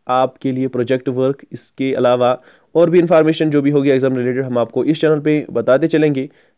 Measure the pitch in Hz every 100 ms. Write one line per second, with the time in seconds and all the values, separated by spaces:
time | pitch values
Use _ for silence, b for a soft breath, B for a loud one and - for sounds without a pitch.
0 | - 127 127 - 135 127 131 123 120 131
1 | 131 127 131 143 - - - - 135 127
2 | 123 123 123 127 b b b 160 170 180
3 | 165 160 156 156 156 147 143 147 139 135
4 | 131 131 123 127 131 120 113 127 127 156
5 | 156 151 151 151 123 120 127 131 156 160
6 | 151 135 139 b b